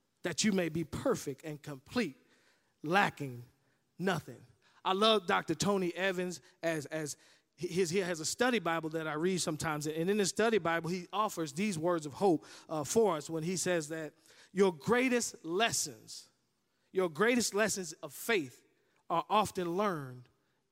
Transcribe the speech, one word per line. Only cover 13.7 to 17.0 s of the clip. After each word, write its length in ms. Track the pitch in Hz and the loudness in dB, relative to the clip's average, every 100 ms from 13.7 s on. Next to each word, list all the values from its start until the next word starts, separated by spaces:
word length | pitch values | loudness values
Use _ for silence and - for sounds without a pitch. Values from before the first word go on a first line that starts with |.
| 175 147 | 0 -2
that 240 | 160 151 _ _ - - | -8 -10 _ _ -20 -8
your 200 | 185 196 | 2 2
greatest 640 | 160 - 240 262 240 - - | 2 2 4 4 2 -2 -8
lessons, 840 | 160 180 226 - 156 110 110 - - _ _ _ _ _ _ | -4 0 2 2 -4 -8 -16 -18 -18 _ _ _ _ _ _
your 160 | 185 | -2